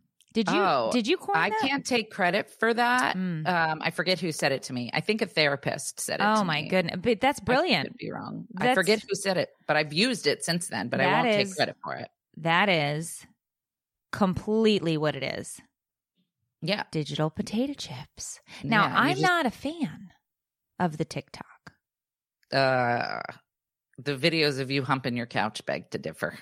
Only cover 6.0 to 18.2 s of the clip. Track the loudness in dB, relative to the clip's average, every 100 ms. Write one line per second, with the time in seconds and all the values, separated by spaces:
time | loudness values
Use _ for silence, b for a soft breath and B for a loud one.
6 | -6 0 2 2 2 0 0 0 0 -2
7 | 0 2 2 0 2 2 4 2 0 -8
8 | -10 -8 -10 -12 -12 -2 2 2 4 2
9 | 0 -4 -2 0 -2 _ 0 0 2 2
10 | 2 2 0 0 -2 -4 -4 -6 -2 2
11 | 2 4 4 2 0 0 -2 -2 -8 -8
12 | -10 _ _ -6 2 4 4 4 2 -2
13 | -6 -12 -18 _ _ _ _ _ _ _
14 | _ 0 0 0 0 4 4 4 2 0
15 | 0 -2 -6 -6 -10 -14 -20 _ _ _
16 | _ _ _ _ _ _ -4 -4 -2 -4
17 | -4 -2 -2 -2 -4 -2 -2 -4 -10 -12
18 | -14 -16